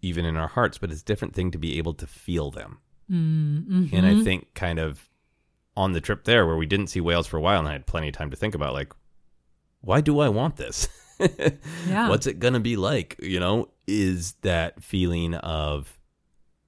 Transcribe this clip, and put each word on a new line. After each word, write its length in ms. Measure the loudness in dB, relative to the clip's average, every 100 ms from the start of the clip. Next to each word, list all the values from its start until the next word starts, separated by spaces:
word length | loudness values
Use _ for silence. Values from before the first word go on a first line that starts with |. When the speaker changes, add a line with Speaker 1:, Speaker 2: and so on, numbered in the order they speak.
Speaker 1:
even 220 | -6 -2
in 120 | -2 -2
our 100 | -4
hearts, 300 | 0 0 0
but 120 | -8
it's 80 | -6
a 20 |
different 300 | -4 -4 -4
thing 160 | -4 -4
to 80 | -4
be 200 | -4 -4
able 160 | -4
to 120 | -6 -10
feel 440 | -12 -6 -4 -4
them. 280 | -8 -14 -18 _ _ -4
Speaker 2:
Mm, 560 | -2 0 2 0 -2 0
mm-hmm. 300 | 0 2 4
Speaker 1:
And 100 | 6
I 160 | 6
think 320 | 4 0 -4
kind 240 | -6 -2 0
of 300 | -2 -4 -14 _ _ _ _ _ _ -2
on 160 | 0
the 80 | 0
trip 240 | -2 -2
there 220 | 4 6 6
where 100 | 2
we 100 | 2
didn't 220 | 0 0
see 120 | -2
whales 260 | 2 2 2
for 100 | 0
a 20 |
while 180 | 2 2
and 100 | 2
I 40 |
had 140 | -4 -4
plenty 220 | -4 -4
of 60 |
time 160 | -6 -8
to 60 | -4
think 180 | -4
about, 200 | -2 -4
like, 180 | -4 -6 -12 _ _ _ _ _ _ _ _
"Why 200 | 0 2
do 200 | 4 4
I 80 | 4
want 280 | 2 0 -4
this?" 320 | -8 -4 -6
<laughs> 60 | -6 -18 0 0 2 0 0 -6 -8 -2
Speaker 2:
Yeah. 200 | 2 2
Speaker 1:
"What's 180 | 2 0
it 100 | 0
gonna 220 | 2 2
be 160 | 2 0
like?" 400 | 0 0 -4 -8
You 200 | -4 0
know, 300 | 2 2 0 _ -2
is 460 | 0 2 0 -4 -6
that 420 | -2 0 -2 -6
feeling 500 | -6 0 2 0 -2
of, 640 | -4 -4 -4 -2 -4 -8 -16 _ _ _ _ _ _